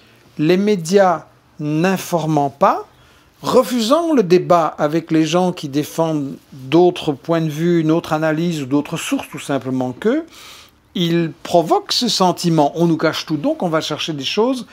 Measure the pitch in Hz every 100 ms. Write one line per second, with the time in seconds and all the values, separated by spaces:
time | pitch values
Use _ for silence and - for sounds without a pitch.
0 | _ _ _ - 151 185 208 208 160 202
1 | 190 160 - _ _ - 151 151 180 185
2 | - 175 156 156 143 - 202 330 - _
3 | _ _ _ _ - 247 254 247 214 302
4 | 339 294 180 175 147 175 156 - 151 160
5 | 156 156 160 170 185 175 147 135 147 -
6 | 165 156 139 - _ 139 131 160 180 180
7 | - 139 - 165 160 147 170 170 156 165
8 | - 156 160 156 170 160 131 143 139 165
9 | - 277 - 143 - 139 123 131 127 123
10 | 208 294 320 - - - - _ _ -
11 | 170 170 165 139 - 175 165 381 403 -
12 | 240 - 185 170 175 160 143 160 170 156
13 | 160 - - 156 254 311 180 160 - 147
14 | - 151 131 - 233 262 214